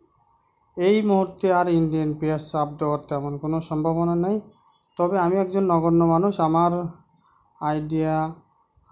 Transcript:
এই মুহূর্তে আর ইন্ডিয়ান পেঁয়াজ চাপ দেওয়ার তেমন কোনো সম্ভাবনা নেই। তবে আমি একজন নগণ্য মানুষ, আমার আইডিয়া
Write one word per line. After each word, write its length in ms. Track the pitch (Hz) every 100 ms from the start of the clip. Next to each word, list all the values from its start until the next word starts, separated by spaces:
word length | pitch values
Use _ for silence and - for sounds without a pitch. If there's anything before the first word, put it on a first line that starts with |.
| _ _ _ _ _ _ _ -
এই 260 | 180 214
মুহূর্তে 500 | 208 196 180 185 190
আর 160 | 180 175
ইন্ডিয়ান 460 | 165 160 160 151
পেঁয়াজ 360 | 151 156 151 -
চাপ 180 | 156 147
দেওয়ার 300 | 147 151 147 -
তেমন 280 | 143 143 143
কোনো 240 | 151 165
সম্ভাবনা 540 | 165 156 160 165 175
নেই। 260 | 170 180 214 - _ _ _ _ -
তবে 200 | 175 190
আমি 180 | 175 190
একজন 280 | 185 196
নগণ্য 400 | 190 165 165 170
মানুষ, 360 | 165 165 196 196
আমার 320 | 160 165 175 175 170 - _ _ _ _ _ -
আইডিয়া 720 | 151 156 151 160 156 156 160 165 _ _ _ _ -